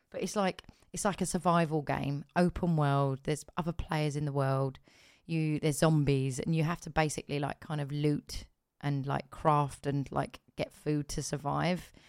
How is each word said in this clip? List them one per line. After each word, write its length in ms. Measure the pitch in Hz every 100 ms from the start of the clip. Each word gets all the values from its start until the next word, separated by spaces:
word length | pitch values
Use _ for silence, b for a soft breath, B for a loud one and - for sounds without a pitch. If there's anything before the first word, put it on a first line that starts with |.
| _
but 100 | -
it's 140 | 190 214
like, 260 | 190 - - b b
it's 120 | 175 208
like 160 | -
a 40 | 180
survival 560 | 180 175 170 160 156
game, 440 | 143 139 139 143 - 175
open 400 | 180 - 175 160
world. 460 | 143 139 139 135
There's 220 | - 151 - -
other 140 | 165
players 440 | 165 - 156 151 143
in 100 | 151
the 60 |
world. 460 | 139 135 135 135 131 b b b b -
You, 340 | 160 156 151
there's 200 | 156 139
zombies, 600 | 160 156 143 135 135 127
and 160 | - 160
you 80 |
have 180 | 156 170
to 80 | 160
basically, 500 | 160 156 - - 143
like, 200 | 143 -
kind 220 | - 147
of 100 | 139
loot 540 | 147 151 147 - - - _ _ _
and, 260 | 143 143 139
like, 240 | 139 -
craft 560 | - 160 147 143 - 143
and, 240 | 139 135
like, 300 | 143 - - _ -
get 160 | -
food 340 | - 151 147 147
to 140 | -
survive. 680 | 139 143 143 147 156 180 - -